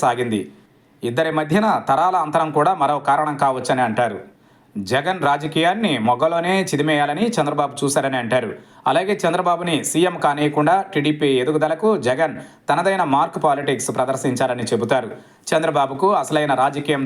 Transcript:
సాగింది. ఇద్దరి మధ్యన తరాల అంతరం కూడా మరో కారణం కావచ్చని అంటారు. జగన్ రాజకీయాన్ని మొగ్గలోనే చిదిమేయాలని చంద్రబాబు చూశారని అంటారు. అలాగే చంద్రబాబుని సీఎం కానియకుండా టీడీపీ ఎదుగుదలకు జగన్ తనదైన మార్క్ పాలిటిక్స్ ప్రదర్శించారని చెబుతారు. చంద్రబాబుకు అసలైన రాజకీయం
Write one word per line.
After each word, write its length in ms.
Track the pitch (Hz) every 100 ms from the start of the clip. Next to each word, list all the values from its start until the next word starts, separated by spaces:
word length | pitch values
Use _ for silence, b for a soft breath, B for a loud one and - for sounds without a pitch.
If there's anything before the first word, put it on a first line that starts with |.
సాగింది. 420 | 131 120 120 104 90 - _ _ _ _ 120
ఇద్దరి 220 | 123 160 156
మధ్యన 280 | 151 190 214 131 110
తరాల 260 | - 180 185 156
అంతరం 240 | 160 160 147
కూడా 160 | 160 180
మరో 160 | 143 147 139
కారణం 280 | 135 151 143
కావచ్చని 400 | 139 127 - 131 120
అంటారు. 300 | 110 117 95 - _ b b b 104 95
జగన్ 300 | 135 160 190 147
రాజకీయాన్ని 720 | 147 151 160 170 208 208 123 110
మొగ్గలోనే 440 | - 160 170 175 190 185
చిదిమేయాలని 540 | 139 151 147 143 147 226 214
చంద్రబాబు 360 | 143 143 143 127
చూశారని 380 | 143 135 139 131
అంటారు. 280 | 117 127 110 - B B -
అలాగే 240 | 151 190 202
చంద్రబాబుని 540 | 170 180 175 170 175 147 -
సీఎం 260 | 156 180 165
కానియకుండా 500 | 147 143 147 151 151 190 190
టీడీపీ 380 | 151 151 151 147 131
ఎదుగుదలకు 460 | 123 156 156 208 214 202 120
జగన్ 260 | 143 160 - B B -
తనదైన 360 | 147 185 190 -
మార్క్ 260 | 135 - 175 156
పాలిటిక్స్ 440 | 139 143 127 - 139
ప్రదర్శించారని 680 | 131 135 143 123 123 123 113
చెబుతారు. 380 | 113 110 123 107 - B B -
చంద్రబాబుకు 580 | 160 160 147 135 135 190 190
అసలైన 320 | 139 151 147 131
రాజకీయం 420 | 139 143 147 139